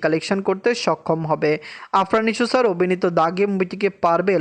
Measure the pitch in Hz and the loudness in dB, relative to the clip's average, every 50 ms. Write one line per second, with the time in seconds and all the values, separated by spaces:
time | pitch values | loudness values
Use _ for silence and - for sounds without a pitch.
0 | - 156 160 165 - - 202 196 190 - 190 190 - 240 233 233 - 185 160 - | 0 0 0 0 -2 -2 -4 -2 -2 -2 -4 -2 0 -2 -2 0 0 -2 -2 0
1 | - - 165 165 160 156 156 143 156 151 156 151 - - - - - - - 196 | -2 -2 -2 -2 0 -2 -2 0 0 0 0 -2 -4 -10 -18 -20 -8 -2 0 0
2 | 190 - - 220 220 226 208 - 247 226 - 254 247 220 180 170 180 180 185 180 | 2 2 2 2 2 0 0 0 0 0 2 2 2 2 2 0 0 0 0 0
3 | 196 180 170 165 160 165 180 180 202 202 196 190 190 180 - 190 202 196 - - | 0 0 2 2 2 2 2 0 -2 0 0 -2 -2 -4 -2 -2 -4 -4 -2 0
4 | - 170 170 170 175 196 190 170 | 0 2 2 2 2 2 2 2